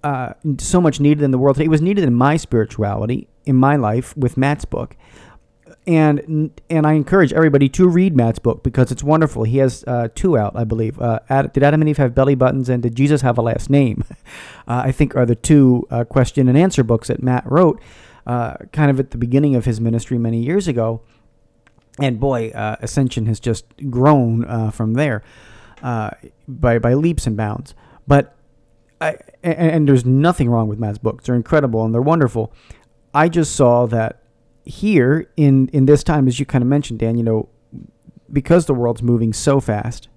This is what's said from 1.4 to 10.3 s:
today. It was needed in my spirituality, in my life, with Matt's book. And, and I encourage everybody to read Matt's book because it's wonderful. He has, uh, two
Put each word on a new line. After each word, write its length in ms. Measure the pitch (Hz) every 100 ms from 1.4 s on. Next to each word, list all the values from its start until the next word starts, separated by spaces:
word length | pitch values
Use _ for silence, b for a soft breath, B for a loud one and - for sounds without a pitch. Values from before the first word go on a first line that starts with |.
| 135 135
today. 80 |
It 60 | 156
was 120 | 156
needed 220 | 170 202
in 100 | 151
my 220 | 120 135 160
spirituality, 880 | - 117 104 - 104 107 107 127 - _
in 120 | - 131
my 180 | 135
life, 420 | 147 110 117 - -
with 200 | 127 -
Matt's 280 | 135 147
book. 320 | - - - - b b b b _ _ _ - -
And, 640 | 160 156 147 - 156 151 - _
and 160 | 165
I 100 | 151
encourage 380 | 156 135 190 151
everybody 360 | - 160 139 139
to 180 | - 180
read 280 | 170 190 143
Matt's 240 | 113 113
book 240 | 117 -
because 260 | 135 127 123
it's 140 | 127
wonderful. 400 | 143 156 156 120
He 140 | 110 131
has, 260 | 131 123 -
uh, 220 | 123 113 -
two 200 | 190